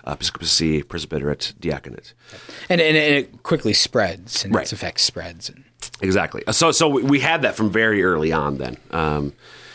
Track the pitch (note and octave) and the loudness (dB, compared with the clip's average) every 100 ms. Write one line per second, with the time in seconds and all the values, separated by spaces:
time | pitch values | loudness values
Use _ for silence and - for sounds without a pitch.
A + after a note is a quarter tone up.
0 | - D2+ - - E2 - E2 D#2 C#2+ E2+ | -10 -6 -6 -4 -2 0 2 0 -2 -8
1 | D2+ D#2 C#2+ C#2+ - - E2 C#2+ C2+ A1 | -6 -4 -2 -4 -6 -8 -6 -6 -8 -18
2 | - - - - - - - F3 D#3 D#3 | -20 -20 -20 -20 -18 -16 -2 2 4 4
3 | D3+ C#3+ - - - D#3+ A2+ G2 - B2 | 4 2 0 -8 -2 0 2 2 2 2
4 | G2 E2+ F2+ - G2 G2+ - G#2+ F2 - | 0 -2 -8 -6 -2 -2 -2 -6 -6 -2
5 | - - E2 E2+ - - - _ - - | -2 -2 -10 -12 -16 -16 -20 _ -12 -4
6 | F#2+ F#2 D#2+ - - A2+ E3 C#3+ D#3 C#3 | 0 2 0 -4 -2 2 2 4 2 2
7 | C3 C#3+ C#3 E3 B2 - A2 G2 A2+ G#2 | 2 2 2 0 0 0 0 2 2 4
8 | F#2 E2 D#2 D#2+ C#2+ C#2 B1+ A#1+ - E2+ | 4 2 2 0 -2 -4 -6 -10 -8 -2
9 | D#2 D2+ C#2+ - - - - | 0 0 -2 -8 -18 -20 -20